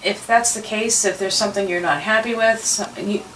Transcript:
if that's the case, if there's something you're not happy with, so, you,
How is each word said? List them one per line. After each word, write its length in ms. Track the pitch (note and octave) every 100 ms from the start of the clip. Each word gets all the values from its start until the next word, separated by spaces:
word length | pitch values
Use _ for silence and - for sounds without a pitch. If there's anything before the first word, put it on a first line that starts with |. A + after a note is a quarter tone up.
if 240 | F#3+ G#3 -
that's 260 | A3+ A3+
the 80 | A3
case, 420 | - G#3+ A3+ -
if 140 | G3 F#3+
there's 160 | F#3+
something 340 | - - G3+ F#3+
you're 120 | F3
not 220 | F3 -
happy 340 | A3 A3 A3+ A3+
with, 280 | A3+ A3
so, 220 | - - - -
you, 200 | G3+ G#3 -